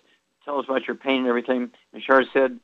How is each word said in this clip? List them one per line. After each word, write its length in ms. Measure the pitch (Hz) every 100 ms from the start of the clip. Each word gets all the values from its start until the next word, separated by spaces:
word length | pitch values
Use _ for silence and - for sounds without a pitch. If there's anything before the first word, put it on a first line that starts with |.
| _ _ _ _ -
Tell 120 | 143
us 60 |
about 220 | 123 135 120
your 100 | 113
pain 220 | 139 131
and 100 | 127
everything. 420 | 120 120 127 120 _ _
And 100 | 110
Shar 220 | 107 135 123
said 260 | 135 131 120